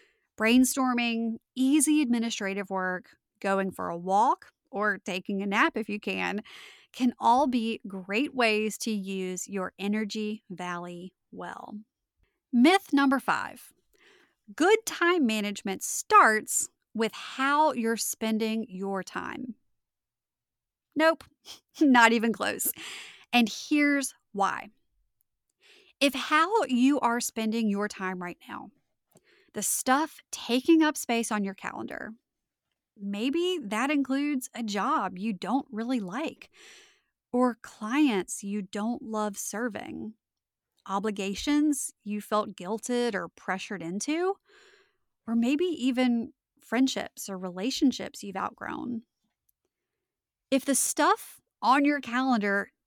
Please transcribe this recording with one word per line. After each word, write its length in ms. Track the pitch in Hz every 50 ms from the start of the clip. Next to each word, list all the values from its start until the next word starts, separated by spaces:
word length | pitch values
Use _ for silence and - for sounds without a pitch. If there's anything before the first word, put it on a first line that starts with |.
| _ _ _ _ _ _ _
Brainstorming, 1000 | - 214 220 240 254 254 - - 277 262 254 247 240 240 233 233 226 226 226 226 - - _ _
easy 480 | 247 262 262 285 311 277 311 302 302 294
administrative 680 | 233 240 233 226 233 - - 208 190 196 202 190 -
work, 420 | 196 190 185 185 185 175 - - - _ _ _ _ _
going 300 | - 196 196 196 196 190
for 180 | 180 - 185 175
a 80 | 170
walk, 500 | 170 175 190 190 202 226 269 349 - - - _ _ _ _ -
or 260 | 196 208 214 196 -
taking 420 | - 214 185 190 - - 202 190
a 60 | 202
nap 300 | 202 196 220 285 330 -
if 120 | 226 220 -
you 120 | 208 208
can, 420 | - 196 190 190 185 180 190 208 - - - - - - - - _ _ -
can 220 | - 254 240 - -
all 260 | 226 226 240 254 294
be 340 | 262 240 240 220 226 226 - -
great 480 | 196 196 190 180 - 196 226 294 - -
ways 420 | 247 240 220 214 214 214 214 - -
to 120 | - 233
use 580 | 220 202 185 190 190 190 185 185 185 185 - -
your 240 | 196 196 185 180 - -
energy 640 | 190 202 208 214 220 202 - 220 214 214 214 214 - -
valley 640 | 185 165 180 180 175 175 175 175 175 175 180 180 - _ _ _
well. 460 | - 175 175 175 - - - - - 208 214 _ _ _ _ _ _ _ _ _ _ _ _ _ -
Myth 400 | 240 247 320 370 392 - - -
number 280 | 277 277 269 269 254
five, 520 | - - 156 - - - - - - - _ _ _ _ _ _ _ _ _ _ _ _ _ _ _ - 202
good 280 | - 302 381 453 440 -
time 420 | - - - 349 339 359 349 269
management 580 | 220 220 214 202 208 202 - - 202 190 - -
starts 840 | - - - - - 427 415 311 226 214 214 - - - - - - _ _ _ _ _
with 200 | 214 226 208 -
how 600 | - - - - - 262 277 285 294 311 311 -
you're 240 | 240 220 226 226
spending 720 | 214 - - - - 226 220 220 214 226 220 220 226 214 -
your 360 | 185 185 196 196 196 190 180
time. 500 | - - 185 175 - - - 247 254 220 - _ _ _ _ _ _ _ _ _ _ _ _ _ _ _ _ _ _ _ _ _ _ _ _ _ _ _
Nope, 260 | 294 311 330 330 - - - _ _ _ - -
<laughs> 280 | - _ _ _ -
not 320 | 320 277 247 240 226 226 233
even 200 | 233 214 233 208
close. 400 | - 196 202 - - - - - - - - - - - - - - - _ -
And 160 | 240 233 196
here's 640 | - - - - 302 294 294 285 285 285 269 - - _ _ _ -
why. 380 | 196 196 185 - - - 208 - _ _ _ _ _ _ _ _ _ _ _ _ _ _ _ _ _ _ _ _ _ _ _ _ _
If 140 | 269 285 269
how 500 | 262 247 - 311 311 320 370 440 466 -
you 340 | 269 254 233 254 269 294 277
are 200 | - 233 233 247
spending 480 | 240 - - 226 220 220 220 233 226 208
your 180 | 202 202 208
time 340 | 208 - - 190 185 190 180
right 180 | 180 175 170 - - -
now, 220 | 208 - - 202 - _ _ _ _ _ _ _ _ _ _ _ _ _ _ _ -
the 80 | 208 202
stuff 580 | - - - - 254 254 277 320 - - - _ _ -
taking 500 | - - - 233 262 - - 330 311 311
up 140 | 302 302
space 340 | - - - 240 233 226 -
on 140 | 226 208 196
your 100 | 196 190
calendar, 580 | - - - - - - - - - - - 226 - _ _ _ _ _ _ _ _ _ _ _ _ _ _ _ 214
maybe 580 | 202 202 202 202 226 285 302 339 349 359 370 330 220
that 280 | 196 214 214 247 277
includes 600 | 302 285 269 254 269 277 285 294 294 254 - - -
a 80 | 233 240
job 540 | 208 196 202 196 254 311 294 208 185 190
you 160 | 180 202 226 208
don't 340 | 175 - 180 233 277 - -
really 300 | 220 214 233 240 262 240
like, 500 | 196 175 185 254 320 - - - - - _ _ - - - - - _ _ _ _ _ _ _ _ _ -
or 240 | 247 247 247 233 - -
clients 800 | - - - 214 214 247 294 302 269 214 190 - - - - -
you 180 | 202 202 214
don't 420 | 190 190 - 202 208 233 247 - 247
love 360 | 220 220 214 214 208 202 -
serving, 760 | - - - 208 247 240 196 - - - - 80 - 220 - _ _ _ _ _ _ _ _ _ _ _ _ _ _
obligations 1080 | - 196 202 196 220 202 202 190 196 202 - - 294 294 294 302 302 285 - - - - _ _
you 180 | 208 208 208
felt 360 | - - 220 214 208 214 185
guilted 580 | - 175 180 220 214 - - 247 240 240 240 202
or 140 | 185 175 165
pressured 520 | - - - - 185 190 - - 208 175
into, 540 | 165 165 180 208 - 285 302 330 359 381 392 - _ _ _ - _ _ _ _ _ _ _ _ _ _ _ _ _
or 80 | 226 233
maybe 280 | 233 233 247 294 294 359
even 680 | 370 311 - 240 269 240 254 254 247 240 233 220 - - _ _ _ _ _
friendships 680 | _ - 226 247 269 254 - - - - - - - -
or 100 | 196 185
relationships 840 | 185 180 175 185 196 262 262 - 320 262 247 - - - - - -
you've 140 | 202 185
outgrown. 640 | 185 - - - - - - - - - 247 240 226 - _ _ _ _ _ _ _ _ _ _ _ _ _ _ _ _ _ _ _ _ _ _ _ _ _ _ _ _ _
If 140 | 269 262 -
the 100 | 285 262
stuff 640 | - - - - - 294 349 427 - - - - - _ _ _ _ -
on 220 | 226 262 294 285
your 160 | 294 294 285
calendar 720 | - 233 226 254 262 262 247 220 202 202 196 202 190 - _ _ _